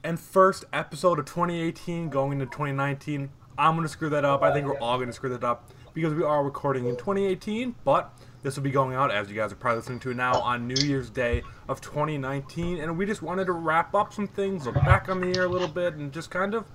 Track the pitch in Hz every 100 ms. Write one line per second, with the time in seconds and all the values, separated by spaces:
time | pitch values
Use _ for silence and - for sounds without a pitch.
0 | 147 170 - 190 190 190 - 139 156 147
1 | 180 160 139 175 175 170 165 - - 170
2 | 165 139 135 139 131 - 147 139 139 139
3 | - 147 139 - - - 156 165 160 -
4 | 156 147 139 139 143 143 139 139 117 127
5 | 123 - 135 123 120 117 - - - -
6 | 160 151 156 147 143 - 143 131 123 120
7 | - 196 196 185 - 220 254 - - 165
8 | - - - - 139 139 139 135 131 127
9 | 139 104 101 104 107 98 120 117 113 123
10 | 127 123 127 123 117 120 120 131 143 135
11 | 120 127 120 120 - - - 131 - 151
12 | 147 151 131 139 135 170 170 175 156 165
13 | 202 214 160 185 185 170 165 160 165 202
14 | 202 - 196 - 196 190 127 - - 190
15 | - 185 180 180 180 180 180 165 175 151
16 | 143 151 160 180 196 220 202